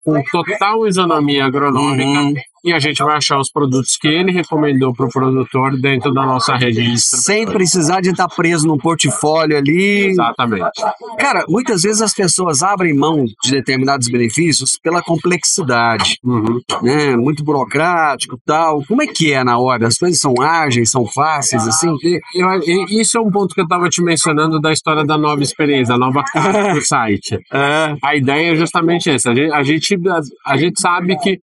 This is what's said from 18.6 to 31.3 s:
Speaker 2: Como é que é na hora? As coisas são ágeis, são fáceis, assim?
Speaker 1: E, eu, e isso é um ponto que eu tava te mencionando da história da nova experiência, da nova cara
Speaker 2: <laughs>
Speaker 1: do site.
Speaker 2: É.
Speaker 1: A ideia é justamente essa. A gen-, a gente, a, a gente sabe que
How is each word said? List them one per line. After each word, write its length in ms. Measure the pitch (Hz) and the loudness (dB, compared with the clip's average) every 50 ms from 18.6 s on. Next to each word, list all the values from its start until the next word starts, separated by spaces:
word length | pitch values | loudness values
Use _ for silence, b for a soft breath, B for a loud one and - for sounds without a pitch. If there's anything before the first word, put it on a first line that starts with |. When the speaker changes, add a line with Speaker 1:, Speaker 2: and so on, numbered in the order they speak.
| 165 160 156 147 143 | 2 2 0 -2 -2
Speaker 2:
Como 160 | - 214 262 302 | -2 0 0 0
é 40 | |
que 260 | - - - 160 151 143 | -2 -2 0 0 2 2
é 100 | 135 127 | 2 2
na 140 | 123 120 120 | 2 2 2
hora? 280 | 123 131 127 110 113 | 2 0 0 0 2
As 100 | 113 113 | 0 0
coisas 220 | - - 180 175 - | 2 0 0 0 2
são 140 | - 143 127 120 | 2 0 2 2
ágeis, 500 | 131 156 165 165 160 143 120 120 117 113 | 2 2 2 2 0 0 0 0 0 2
são 160 | - 135 120 | 2 0 -2
fáceis, 600 | 104 - 131 143 156 156 147 135 - - 117 110 | -2 0 0 0 0 0 0 -2 -2 0 0 0
assim? 280 | 113 110 - - 170 160 135 151 | 0 -2 0 0 0 -2 0 0
Speaker 1:
E, 180 | 170 180 170 - - - | 0 -2 -2 -4 -6 -4
eu, 140 | 185 180 185 190 190 156 | 0 0 2 2 0 0
e 340 | 160 170 190 190 170 202 220 | 0 0 0 0 0 0 0
isso 160 | 226 208 - | 0 2 0
é 40 | 233 | 0
um 100 | 226 214 | 0 0
ponto 240 | 180 202 202 180 - | 0 0 0 -2 0
que 60 | - | -2
eu 80 | 185 160 | -2 0
tava 200 | 180 180 170 156 | 0 0 0 0
te 140 | 135 - 175 | 0 0 0
mencionando 580 | 170 165 151 - 170 156 147 156 160 160 156 | 0 2 0 0 0 2 2 2 2 0 0
da 120 | 147 160 160 | 0 0 -2
história 320 | 151 - 165 156 151 156 | 0 0 -2 0 0 2
da 120 | 143 156 | 2 2
nova 260 | 151 151 151 147 143 143 | 2 2 0 0 0 -2
experiência, 520 | 131 - - 160 143 143 135 131 113 123 | -4 -2 -2 0 2 2 2 2 2 2
da 40 | 120 | 2
nova 240 | 127 131 131 143 139 | 2 2 0 0 -2
cara 480 | - - - - 196 190 208 202 202 175 | -2 -2 -2 0 2 2 2 2 2 0
Speaker 2:
<laughs> 20 | |
Speaker 1:
do 60 | 147 | 0
site. 580 | 127 - 151 135 120 113 101 98 - - 113 95 - _ - | 0 0 0 0 0 0 -2 -2 -2 -6 -6 -6 -8 _ -4
Speaker 2:
É. 420 | 135 143 143 147 156 160 156 151 143 - | -2 0 0 2 0 0 -2 -4 -4 -2
Speaker 1:
A 140 | 139 147 | 0 0
ideia 360 | 147 135 131 139 147 165 170 160 | 2 2 2 0 2 2 2 2
é 40 | |
justamente 520 | 156 170 156 - 180 165 165 170 170 165 175 | 2 0 0 0 0 0 2 0 0 0 0
essa. 200 | 147 123 - 123 | 0 0 2 2
A 40 | 117 | 2
gen-, 180 | 123 143 160 147 | 2 2 2 0
a 100 | 147 139 | 0 2
gente, 320 | 135 156 160 151 - 202 185 170 196 | 2 0 0 0 0 -2 0 0 0
a, 440 | 180 165 151 127 - - _ - 139 | 0 -2 -4 -6 -12 -14 _ -2 0
a 40 | |
gente 240 | 135 147 175 - - | 0 0 0 -2 0
sabe 360 | - 180 175 180 175 180 190 - | 0 0 0 0 0 -2 -2 0
que 200 | - 196 | 0 -2